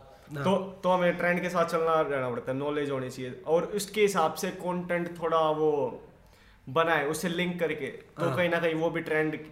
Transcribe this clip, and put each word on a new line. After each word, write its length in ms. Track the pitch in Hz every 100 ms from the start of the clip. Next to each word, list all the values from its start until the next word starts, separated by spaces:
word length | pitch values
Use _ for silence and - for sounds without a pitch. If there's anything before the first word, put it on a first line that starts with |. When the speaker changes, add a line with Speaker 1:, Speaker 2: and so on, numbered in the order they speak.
| - - -
Speaker 1:
हाँ। 100 | 147
Speaker 2:
तो, 360 | 160 196 190 -
तो 60 | 180
हमें 280 | 185 175 175
ट्रेंड 240 | 175 175
के 80 | 175
साथ 160 | 180
चलना 360 | 165 170 160 160
रहना 300 | 147 143 127
पड़ता 220 | 120 123
है, 60 | 131
नॉलेज 320 | 143 147 143
होनी 200 | 135 127
चाहिए, 320 | 123 127 123 143
और 180 | 165
उसके 360 | 165 208 196 214
हिसाब 340 | 202 185 160
से 160 | 156 190
कंटेंट 720 | - 175 180 175 175 170 170
थोड़ा 180 | 165 160
वो 640 | 156 156 156 143 127 101 - - - - - - -
बनाए, 380 | 135 165 160 143
उसे 220 | 156 185
लिंक 320 | 170 180 175
करके, 260 | 165 151 131
तो 400 | - - - 170
Speaker 1:
हाँ। 100 | 135
Speaker 2:
कहीं 120 | 175
ना 120 | 170
कहीं 140 | 170
वो 160 | 160 165
भी 100 | 160
ट्रेंड 380 | 156 156 156 151 151